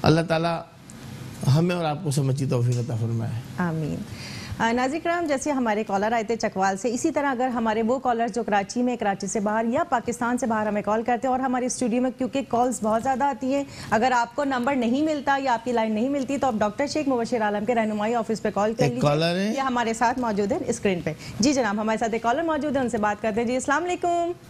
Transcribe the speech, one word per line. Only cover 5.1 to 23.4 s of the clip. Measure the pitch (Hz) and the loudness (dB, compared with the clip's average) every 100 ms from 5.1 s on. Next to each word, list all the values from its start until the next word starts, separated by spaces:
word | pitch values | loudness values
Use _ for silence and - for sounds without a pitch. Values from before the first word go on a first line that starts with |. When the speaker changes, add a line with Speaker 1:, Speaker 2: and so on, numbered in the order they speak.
| 349 330 | -2 0
Speaker 2:
जैसे | 269 302 | -2 0
हमारे | 269 233 208 | 0 0 0
caller | 214 196 214 | 0 0 0
आए | 233 | 0
थे | 214 226 | -2 -2
चकवाल | 214 190 190 190 | -2 0 0 0
से, | 254 | -2
इसी | 240 330 | -2 0
तरह | 302 277 | 0 0
अगर | 247 262 | 0 0
हमारे | 240 220 214 | 0 0 0
वो | 220 262 | 0 0
caller | 254 233 240 | 0 0 0
जो | 214 | -2
कराची | 220 208 196 240 | 0 0 0 0
में, | 247 240 | 0 0
कराची | 208 196 196 | 0 -2 -2
से | 233 | -2
बाहर | 208 214 233 | 0 0 0
या | 262 | 0
पाकिस्तान | 339 247 233 233 233 247 | 0 0 -2 -4 -2 0
से | 247 | 0
बाहर | 220 214 | 0 0
हमें | 208 | -2
call | 202 220 | 0 0
करते | 233 240 262 | 0 0 0
हैं | |
और | 254 | 0
हमारे | 262 247 247 | 0 0 -2
studio | - 247 247 | -2 0 2
में, | 254 | 0
क्योंकि | 247 247 269 | -2 -4 -2
calls | 247 233 247 226 | -2 0 2 0
बहुत | 214 226 | 0 0
ज़्यादा | 254 262 285 | 0 0 0
आती | 262 262 | 0 -2
हैं, | 277 277 - - | -2 -2 -10 0
अगर | 220 254 | 2 4
आपको | 247 233 - | 2 0 -2
number | 277 262 247 277 | 0 0 0 2
नहीं | 233 262 | 2 2
मिलता | 311 302 277 277 | 2 0 0 2
या | 269 | 2
आपकी | 226 247 | 0 2
line | 233 220 | 0 2
नहीं | 214 247 | 2 0
मिलती, | 285 254 277 | 0 -2 0
तो | 269 | 0
आप | 220 | 2
doctor | 208 208 285 | 0 0 -2
शेख | 302 277 | 0 0
मुबशिर | 247 226 240 | 0 0 0
आलम | 214 208 | 0 0
के | 208 | 0
रहनुमाई | 233 214 214 214 | 0 0 0 0
office | 240 220 214 | 0 0 -2
पे | 214 | -2
call | 196 208 | 0 0
कर | 226 | 2
Speaker 1:
एक | - | 0
Speaker 2:
लीजिए। | 240 | 2
Speaker 1:
कॉलर | 147 147 165 175 | 2 4 2 0
है। | 202 | 0
Speaker 2:
ये | 269 | 0
हमारे | 269 247 226 | 0 0 0
साथ | 226 233 254 | 2 0 2
मौजूद | 240 208 202 | -2 0 0
है | 302 - | -2 -2
screen | - 208 180 | 0 0 0
पे। | 156 - - - | -2 -6 -10 2
जी | 233 | 4
जनाब, | 277 220 208 | 4 0 0
हमारे | 214 220 | 0 0
साथ | 233 | 0
एक | 226 | 0
कॉलर | 233 262 | 0 0
मौजूद | 339 302 294 269 | 0 0 0 0
है, | |
उनसे | 240 233 | 0 0
बात | 208 208 | 0 0
करते | 226 214 | -2 0